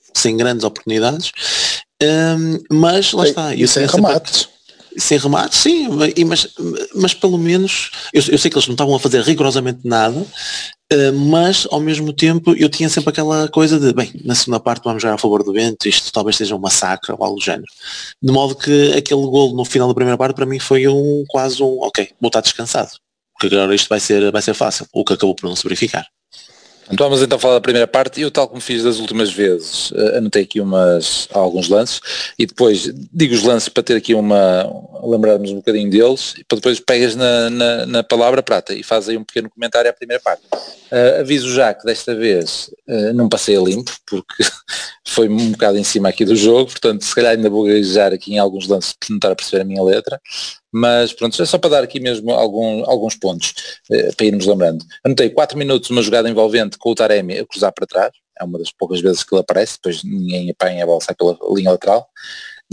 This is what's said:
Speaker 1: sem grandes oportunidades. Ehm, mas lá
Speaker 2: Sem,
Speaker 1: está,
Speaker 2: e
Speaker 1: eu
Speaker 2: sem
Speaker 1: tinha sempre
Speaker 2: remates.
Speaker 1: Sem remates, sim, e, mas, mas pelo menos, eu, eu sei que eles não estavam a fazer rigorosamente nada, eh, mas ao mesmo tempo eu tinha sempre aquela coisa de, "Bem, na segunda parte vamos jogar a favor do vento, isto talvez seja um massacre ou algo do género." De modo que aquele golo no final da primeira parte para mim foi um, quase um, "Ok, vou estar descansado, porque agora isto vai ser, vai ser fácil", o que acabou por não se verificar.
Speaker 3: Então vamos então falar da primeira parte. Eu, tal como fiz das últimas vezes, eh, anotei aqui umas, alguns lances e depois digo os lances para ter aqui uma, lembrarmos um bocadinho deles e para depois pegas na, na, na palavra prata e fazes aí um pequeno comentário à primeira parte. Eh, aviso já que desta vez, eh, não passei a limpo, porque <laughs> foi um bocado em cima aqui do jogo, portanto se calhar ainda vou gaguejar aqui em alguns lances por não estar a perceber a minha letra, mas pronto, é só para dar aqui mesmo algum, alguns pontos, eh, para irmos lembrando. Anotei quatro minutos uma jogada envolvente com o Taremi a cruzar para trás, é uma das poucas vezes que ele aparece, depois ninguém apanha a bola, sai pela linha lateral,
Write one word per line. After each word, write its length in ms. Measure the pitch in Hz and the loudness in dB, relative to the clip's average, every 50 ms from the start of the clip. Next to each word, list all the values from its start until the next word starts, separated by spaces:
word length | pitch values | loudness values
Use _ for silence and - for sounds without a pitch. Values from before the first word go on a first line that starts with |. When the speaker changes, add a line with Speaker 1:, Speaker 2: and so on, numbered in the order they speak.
| _ _ - | _ _ -4
Speaker 1:
sem 220 | - - 117 110 | -2 0 0 0
grandes 260 | 113 120 123 123 117 110 | 0 0 0 0 -2 -4
oportunidades. 680 | 107 107 - - 113 110 110 113 123 147 165 - - - - - - - - - - - - - _ _ - | -4 -6 -6 -6 -4 -2 0 0 0 -2 -2 -6 -8 -8 -6 -6 -6 -4 -4 -4 -4 -6 -6 -10 _ _ 0
Ehm, 580 | 147 151 156 160 160 165 165 160 160 160 160 160 - - | 2 2 4 2 2 2 0 0 0 -2 -2 -4 -2 0
mas 420 | 151 156 170 170 175 196 196 - 220 | 2 4 4 4 4 2 0 0 0
lá 100 | 180 180 | 2 2
Speaker 2:
Sem, 60 | 147 | 2
Speaker 1:
está, 260 | 143 170 160 151 135 | 0 0 -4 -4 0
Speaker 2:
e 60 | 127 | 0
Speaker 1:
eu 60 | - | 2
Speaker 2:
sem 160 | 120 - - 143 | 2 2 2 2
Speaker 1:
tinha 60 | 139 | 2
sempre 160 | - 185 208 | 2 4 4
Speaker 2:
remates. 400 | 185 - - - - - - - - _ _ _ _ - _ - - - | 4 2 0 -2 -2 -2 -2 -2 -4 _ _ _ _ -20 _ -20 -14 -8
Speaker 1:
Sem 200 | - - - 147 | -4 -2 0 2
remates, 420 | 143 131 143 143 - - - - - | 2 2 2 0 0 0 0 0 2
sim, 280 | - 294 349 330 285 240 - 147 151 156 156 | 2 2 2 2 0 -2 0 0 0 0 2
e, 80 | 175 170 | 2 0
mas, 240 | 165 170 170 - - - - - 170 - - - - - | 2 2 -2 -2 -4 -6 -10 -8 -8 -6 -8 -8 -6 -2
mas 180 | 196 185 180 - | 0 0 0 0
pelo 240 | - - 190 180 | 0 0 0 2
menos, 540 | 170 165 170 175 185 190 190 - - - - - - - - - | 2 2 2 2 2 2 0 -2 -4 -6 -10 -12 -16 -8 0 0
eu, 80 | 147 139 | 0 2
eu 100 | 143 143 | 2 2
sei 140 | 143 - 160 | 2 2 2
que 60 | - | 0
eles 100 | 143 - | 0 0
não 60 | 127 123 | 0 -2
estavam 200 | 131 147 139 139 | -2 0 0 0
a 60 | 131 | 0
fazer 220 | - 135 123 123 | 0 2 2 2
rigorosamente 580 | 110 - 160 143 147 135 135 135 123 127 123 127 - | 2 2 2 2 2 0 0 0 -2 -4 -6 -6 -4
nada, 360 | 120 117 113 110 113 120 156 202 - - - - - - - - - - _ _ - | -2 0 2 2 0 0 -4 -8 -10 -12 -12 -12 -10 -10 -10 -12 -14 -16 _ _ 2
eh, 200 | 156 143 139 139 | 2 4 4 4
mas 540 | 135 139 143 147 160 165 170 180 196 - - - | 2 2 2 4 4 4 4 2 2 0 -2 -2
ao 80 | - 147 | -2 -2
mesmo 320 | 151 156 156 147 151 151 | -2 -2 -2 -2 -4 -6
tempo 420 | 143 143 165 160 165 170 165 170 170 | -2 0 2 2 2 2 2 2 4
eu 100 | - 156 | 4 2
tinha 220 | 147 147 - 165 156 | 0 0 0 -2 0
sempre 200 | - 156 147 156 | 0 0 -2 -2
aquela 360 | 147 - 156 151 156 156 156 | -2 -2 -2 0 0 0 0
coisa 320 | 151 - 160 160 151 160 151 | 0 2 2 4 4 4 4
de, 140 | 143 127 117 | 2 2 2
"Bem, 180 | 123 120 - - - - | 2 -2 -4 -6 -10 -4
na 100 | 123 120 | -2 -2
segunda 240 | - - 123 120 113 | -2 0 0 -2 -2
parte 240 | - 123 117 117 - | -2 -2 -4 -2 -4
vamos 180 | 120 113 107 | -6 -4 -2
jogar 140 | 110 113 107 | -2 -2 -2
a 20 | |
favor 260 | 104 - 110 104 101 101 | 0 0 2 2 2 0
do 80 | 101 98 | 0 0
vento, 340 | 110 113 117 110 - - | 0 0 -2 -2 -2 -2
isto 240 | 104 - - - - | 0 0 -2 -2 -2
talvez 240 | - 113 104 110 104 | -4 -2 -2 0 -2
seja 180 | - 110 98 107 | -2 -2 -4 -4
um 20 | 95 | -4
massacre 540 | 98 95 - - 98 92 95 - - - 107 | -2 -2 -2 0 0 -2 -4 -4 -6 -8 -6
ou 60 | 101 101 | -4 -4
algo 140 | 98 98 | -4 -4
do 40 | 98 98 | -4 -4
género." 260 | 101 87 - - - - - - - - - - - - - | -4 -4 -6 -8 -16 -20 -18 -16 -14 -14 -14 -14 -16 -10 -4
De 120 | - 131 131 | 0 2 2
modo 200 | 135 139 135 135 | 2 2 0 -4
que 380 | - - 143 147 143 143 143 147 | -4 0 2 4 4 4 4 2
aquele 240 | 143 143 - 147 139 | 0 0 0 0 0
golo 340 | 139 135 127 143 139 127 120 | 0 2 2 4 4 2 2
no 80 | 123 123 | -2 -4
final 240 | - - 135 123 | -2 0 0 2
da 60 | 127 120 | 2 2
primeira 240 | 123 127 123 123 | 2 2 0 2
parte 180 | 123 131 131 135 | 0 0 -2 0
para 100 | 135 135 | -2 -2
mim 140 | 131 135 131 | -4 -4 -4
foi 260 | - - 135 131 131 139 | 0 2 2 4 4 4
um, 340 | 139 143 143 147 147 147 143 143 | 2 2 2 0 0 -2 -4 -2
quase 340 | - 135 131 135 127 131 139 | -2 -2 -2 -2 -2 0 0
um, 140 | 131 131 127 - | 0 0 -2 -4
"Ok, 260 | 104 - - 98 - _ - | -4 -4 -4 -6 -6 _ -2
vou 80 | 120 | -2
estar 140 | 113 - 110 | 0 0 2
descansado, 480 | 110 - - - 117 120 - - 104 - - - _ _ _ _ _ _ _ - | 0 0 -2 -4 -6 -4 -2 -2 -2 -4 -8 -20 _ _ _ _ _ _ _ -4
porque 160 | - 92 98 | -2 2 2
agora 180 | 98 98 95 101 | 2 2 2 2
isto 140 | 101 - | 0 0
vai 140 | - 107 104 | 0 -2 -2
ser, 280 | - - 104 101 101 101 | 0 2 2 2 2 2
vai 120 | 95 104 | 0 0
ser 120 | - - 104 | -2 -2 -2
fácil", 320 | - - 107 - - - _ - | 0 -2 -2 -2 -6 -10 _ -4
o 120 | - 101 | -2 0
que 80 | - 98 | 0 0
acabou 200 | - - 95 90 | 0 0 0 0
por 120 | - - | -2 -6
não 80 | 87 90 | -6 -6
se 80 | - - | -4 -4
verificar. 420 | 95 95 - - - - 90 - - _ _ _ _ - - - - - _ _ _ _ _ _ - 196 | -4 -4 -4 -4 -4 -4 -6 -8 -10 _ _ _ _ -20 -20 -20 -20 -20 _ _ _ _ _ _ -6 -2
Speaker 3:
Então 140 | 98 143 | 0 2
vamos 160 | 143 139 131 135 | 2 4 2 2
então 160 | 120 113 113 | 2 0 2
falar 140 | - 127 123 | 2 4 4
da 80 | 120 | 4
primeira 260 | 104 127 120 120 117 | 2 2 2 2 2
parte. 320 | - - 131 135 127 - - | 2 2 0 0 0 -2 -6
Eu, 100 | 151 143 | -4 -2
tal 200 | - 151 135 123 | 0 0 0 -2
como 100 | 120 127 | -4 -10
fiz 240 | - - 123 113 113 | -8 -6 -4 0 0
das 160 | 123 113 110 | 0 0 -2
últimas 320 | 110 107 107 113 110 101 | -4 -4 -2 -2 -2 -2
vezes, 640 | 90 98 104 95 90 85 82 - - - - - - | 0 0 2 2 2 0 -2 -8 -8 -8 -8 -6 -2
eh, 220 | - 107 107 - | 0 0 0 0
anotei 260 | 123 113 104 - 104 95 | 0 -2 0 0 0 -2
aqui 160 | - - 107 | 0 -2 -4
umas, 720 | 101 98 95 92 92 90 87 85 80 - - - - - | -2 0 2 2 4 4 4 2 0 -2 -6 -6 -6 -4
alguns 380 | - 101 95 90 87 90 87 87 | 0 0 0 0 0 -2 0 2
lances 320 | 98 104 120 123 - - - - - - - - - | 2 2 2 0 -4 -10 -10 -10 -10 -10 -10 -8 -4
e 80 | - 117 | -4 -4
depois 460 | - - - 123 113 104 92 - - - - 69 - - | -2 0 2 4 4 4 2 0 -6 -8 -10 -14 -8 -2
digo 200 | 170 160 135 120 | 0 0 2 2
os 100 | 113 - | 2 2
lances 260 | 120 120 113 - - | 2 2 2 0 -2
para 120 | - 123 117 | -4 -4 0
ter 120 | - 120 | 0 0
aqui 180 | 110 - - 113 | 0 2 2 0
uma, 560 | 107 104 104 104 101 98 92 92 92 - - - - - - - - | 2 2 4 4 4 4 4 4 2 0 -4 -6 -12 -16 -18 -16 -8
lembrarmos 500 | - - 117 110 110 107 104 101 101 98 | -4 -2 0 2 4 4 4 2 0 -4
um 40 | 101 | -8
bocadinho 320 | 98 - 113 107 107 104 101 | -4 -2 -2 0 0 0 2
deles 440 | 95 107 117 123 131 131 - - - | 4 6 6 4 4 0 -4 -10 -12
e 60 | - - | -10 -4
para 140 | - 123 | -4 -4
depois 240 | 107 - 127 120 - | 0 0 0 0 0
pegas 340 | - - 131 120 123 120 110 | 0 0 0 2 2 0 0
na, 340 | 123 127 123 120 117 117 117 | 0 0 2 2 2 0 0
na, 360 | 120 123 120 120 120 117 120 | -2 0 0 0 0 -2 -4
na 180 | 123 120 117 113 | -2 -2 -2 0
palavra 400 | - 117 117 117 123 131 131 127 | 0 2 2 4 4 2 0 0
prata 300 | - 113 90 - - 98 | 0 -2 -2 -2 -6 -10
e 100 | 107 104 | -8 -4
fazes 240 | - 113 110 98 107 | -2 -2 -2 -2 -2
aí 80 | 113 | -6
um 60 | 110 110 | -6 -8
pequeno 260 | - - 117 110 110 | -8 -8 -8 -8 -8
comentário 400 | _ - 117 117 110 117 120 120 | _ -8 -6 -2 0 2 2 0
à 40 | 117 | 0
primeira 280 | - 123 117 120 - | -4 -8 -8 -6 -4
parte. 200 | - - 90 - _ - - - - - - - - - | -2 -2 -4 -4 _ -8 -8 -8 -8 -14 -20 -20 -12 -4
Eh, 280 | 131 120 120 127 139 160 | 0 2 4 4 4 2
aviso 280 | 143 131 151 139 123 127 123 | 0 0 0 0 0 0 2
já 200 | 127 131 110 101 | 2 2 2 0
que 120 | - - | -2 -4
desta 280 | 113 113 - - - 117 | -4 -4 -4 -4 -6 -4
vez, 560 | 110 113 113 98 87 85 78 - - - - - - _ - | -2 0 0 0 0 0 -4 -6 -10 -12 -14 -18 -18 _ -6
eh, 240 | 120 110 104 110 117 | -4 -2 -2 0 0
não 160 | 120 120 107 | 2 2 2
passei 260 | - - - - 101 | 0 0 0 2 2
a 60 | 98 | 2
limpo, 320 | 92 92 95 113 127 - - - _ | 2 2 0 -2 -6 -10 -14 -16 _
porque 380 | - 104 92 - - - - 110 | -8 -8 -8 -8 -8 -6 -4 -4
<laughs> 640 | - - - _ - - - - - - _ - | -4 -4 -10 _ -14 -12 -12 -12 -14 -16 _ -12
foi 220 | - - - 113 107 | -4 0 0 0 2
um 220 | 107 110 117 113 | 2 0 0 0
bocado 260 | 104 - 117 104 101 | 0 0 2 2 2
em 80 | 104 98 | 0 0
cima 240 | - - 110 98 95 | -2 -2 0 0 0
aqui 160 | - - 113 | 0 0 2
do 100 | 95 113 | 2 2
jogo, 360 | 107 101 110 117 127 131 127 | 4 6 6 6 4 2 0
portanto 340 | - - - 117 107 101 - | -4 -2 -2 -2 0 -2 -4
se 100 | - - | -4 0
calhar 160 | 123 120 117 | 2 2 2
ainda 180 | 117 113 110 107 | 2 2 0 0
vou 140 | 101 107 107 | 0 2 2
gaguejar 480 | 104 104 107 101 95 92 104 101 95 | 4 4 2 2 2 2 4 4 2
aqui 220 | 95 90 - 101 101 | 0 -2 -6 -4 0
em 60 | 104 | 0
alguns 280 | 101 98 92 95 92 | 0 0 -2 -4 -2
lances 260 | 95 101 92 87 - - - | 0 -2 0 -2 -6 -10 -10
por 100 | - - | -8 -6
não 40 | 110 | -4
estar 140 | 101 104 98 | -2 0 0
a 40 | 92 | -2
perceber 260 | - - - - 95 | -2 -4 -4 -2 -2
a 40 | 95 | -2
minha 160 | 98 95 98 | -2 -2 0
letra, 380 | 95 92 98 113 - - 135 - _ - - - - - - - _ _ - | 2 2 2 0 -2 -6 -10 -12 _ -14 -14 -14 -12 -14 -16 -18 _ _ -2
mas 380 | 113 120 120 120 120 120 117 - | 0 2 2 4 2 2 0 -2
pronto, 280 | - 117 117 - - | -4 -6 -4 -2 -2
é 40 | 170 | -2
só 120 | 160 - | 0 0
para 120 | 175 180 165 | 0 2 2
dar 140 | 147 143 120 | 2 2 0
aqui 160 | - - 127 | 0 -6 -6
mesmo 320 | 127 123 120 107 107 117 | -6 -4 -6 -4 -4 -2
algum, 520 | 120 123 117 107 98 110 113 113 107 110 123 - | 0 0 0 0 -2 -2 -2 -2 -2 -4 -2 -2
alguns 260 | 127 113 107 110 - | -2 0 -2 -4 -6
pontos, 380 | - - 92 90 82 - - - - - - - - _ - | -4 -4 -4 -4 -4 -8 -8 -10 -10 -16 -16 -18 -14 _ -2
eh, 200 | 110 117 - - - | 0 0 0 0 0
para 80 | - 113 | 0 0
irmos 200 | 107 101 101 90 | 2 2 2 2
lembrando. 380 | 98 101 95 87 82 82 80 - - - - - | 2 2 2 2 0 0 -2 -10 -14 -12 -6 -2
Anotei 240 | 131 135 123 127 110 | -2 2 2 0 2
quatro 280 | - - 151 - - | 2 0 0 0 -2
minutos 320 | 147 143 139 135 120 - - | -6 -2 0 0 0 0 0
uma 120 | 131 120 | 0 0
jogada 280 | 113 104 110 117 113 113 | 0 2 2 2 2 2
envolvente 480 | 113 107 110 110 107 117 110 101 - | 2 2 2 2 2 0 -2 -2 -6
com 140 | - - 117 | -6 -2 -2
o 40 | 113 | 0
Taremi 440 | - 113 107 107 104 92 90 - - | 2 2 2 2 2 0 -4 -6 -8
a 60 | - | -8
cruzar 260 | - - 98 101 95 - | -8 -4 -2 -2 -2 -2
para 140 | - 95 | -4 -8
trás, 240 | - - 92 101 120 - _ _ _ _ - | -4 -2 -2 -2 -2 -4 _ _ _ _ -12
é 40 | 90 | -10
uma 160 | 90 87 82 | -8 -8 -8
das 120 | 85 - | -8 -10
poucas 280 | - - 95 85 92 87 | -8 -8 -6 -4 -4 0
vezes 240 | 85 95 90 - - | 0 0 0 0 -2
que 100 | - 101 | -2 0
ele 80 | 95 | 0
aparece, 340 | 90 - - 92 110 113 - | 0 0 0 0 0 -2 -4
depois 280 | - - 90 85 80 - | -8 -6 -6 -6 -6 -8
ninguém 460 | 101 101 98 90 90 90 90 90 90 | -8 -6 -6 -4 -4 -6 -6 -6 -6
apanha 340 | 87 - 92 92 90 87 87 | -4 -2 -2 -2 -2 -2 0
a 20 | |
bola, 120 | 85 85 - | 0 0 0
sai 140 | - - 92 | -2 -4 -4
pela 220 | - 90 87 85 - 92 92 98 | 0 0 0 0 0 -4 -4 -2
linha 160 | 98 92 92 | 0 2 2
lateral, 340 | 90 90 - 98 101 - - _ _ - - - - - - - - - _ - | 0 2 2 2 0 0 0 _ _ -20 -20 -18 -18 -18 -18 -18 -20 -16 _ -4